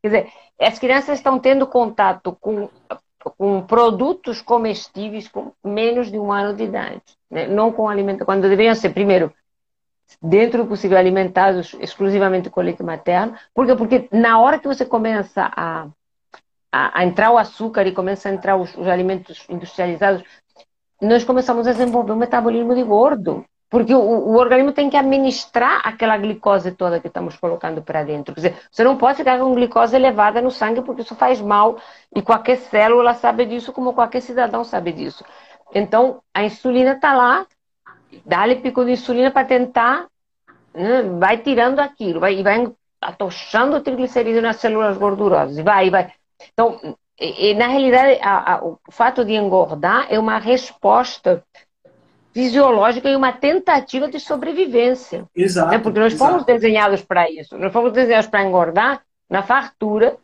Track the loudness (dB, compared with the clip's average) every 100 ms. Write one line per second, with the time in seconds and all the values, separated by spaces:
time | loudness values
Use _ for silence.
0 | 2 0 0 -16 _ _ -2 0 0 0
1 | 0 -2 -2 0 2 2 2 0 -2 0
2 | 0 0 -8 -8 -6 -6 -8 _ _ -18
3 | _ _ -14 _ -2 -2 0 2 4 2
4 | -4 -4 -8 -12 -2 -2 0 -6 -10 -12
5 | -12 -12 -14 -14 -16 _ -8 -4 -2 -2
6 | -4 -6 -4 -4 -4 -6 -8 -6 -10 -12
7 | _ _ _ -8 -4 0 0 0 -2 -2
8 | -4 -4 -2 0 2 4 2 2 -2 -2
9 | 2 2 0 _ _ _ _ _ _ _
10 | _ _ 2 2 4 0 -4 -4 2 4
11 | 4 0 0 2 2 0 -6 -12 -14 -4
12 | 0 0 0 -2 -4 -4 -4 -6 -8 -6
13 | -2 -2 -2 -8 _ -2 2 2 2 0
14 | 2 2 4 6 4 2 -4 -6 -2 -2
15 | -2 -4 -4 -4 -6 -6 -8 -8 -14 _
16 | _ _ _ -20 _ _ _ -2 -2 0
17 | 0 2 2 2 0 -8 -6 -2 -2 -2
18 | -6 -6 -6 -6 -2 -2 -2 -6 -4 -2
19 | -2 -4 -10 -20 -14 -12 -12 -6 -6 0
20 | 0 0 -6 _ _ _ _ _ _ _
21 | 2 2 2 -2 0 -2 -2 0 0 0
22 | -2 -2 -2 0 0 -2 0 -2 2 4
23 | 4 2 -4 -6 -10 _ _ -2 4 2
24 | 4 0 2 2 4 4 2 0 0 0
25 | 2 2 0 -2 -6 -2 0 0 -4 -4
26 | -2 0 -2 -2 0 0 -2 -4 -4 -4
27 | -6 -10 -10 -6 -6 -4 -6 -10 -6 -6
28 | -6 -8 -10 -4 -4 -4 -12 0 2 4
29 | 2 2 0 2 2 0 2 2 2 4
30 | 2 4 2 2 -2 -2 -4 -4 -6 -10
31 | -12 -2 0 0 2 4 4 0 -14 -20
32 | _ -6 0 0 2 -2 0 2 4 6
33 | 4 2 0 0 -2 -4 -10 -6 -4 0
34 | -2 -2 -6 -2 -2 -2 -6 -6 -6 -8
35 | -12 -12 -20 -20 -20 -20 _ -4 2 2
36 | 2 -2 _ -4 -4 -4 -2 2 2 2
37 | 2 4 4 2 -2 _ _ _ -20 -20
38 | _ -20 -4 0 2 0 -2 -2 0 -2
39 | -2 0 2 2 2 0 0 0 0 0
40 | -6 _ _ _ _ _ _ -6 0 0
41 | 0 0 0 0 0 2 2 0 -4 _
42 | -6 -2 -2 0 0 0 -2 -8 _ _
43 | -12 -8 -10 -10 -4 0 2 0 -4 -4
44 | -2 -2 0 0 0 -2 -2 0 -2 0
45 | -2 0 2 2 0 -2 0 2 4 2
46 | -2 _ _ _ -10 0 0 0 -14 -16
47 | _ _ -10 -2 0 0 0 2 4 4
48 | 4 2 2 0 0 -4 -4 -12 -20 -2
49 | 0 0 -2 -2 2 2 2 0 0 0
50 | 0 -2 -2 -2 0 -2 -2 -2 2 2
51 | 2 -4 -2 -2 _ _ _ _ _ _
52 | _ _ _ -4 0 4 4 4 2 2
53 | -2 0 0 0 0 0 2 0 0 -6
54 | -4 -6 -8 -6 -4 -2 0 2 2 -2
55 | -8 -14 -10 -2 -2 0 2 2 0 0
56 | 0 4 2 2 2 2 2 2 2 0
57 | 0 0 0 -4 -16 -8 -2 0 0 2
58 | 2 2 2 -2 0 0 2 0 0 -2
59 | _ _ _ -6 0 -2 -2 _ -4 2
60 | 2 0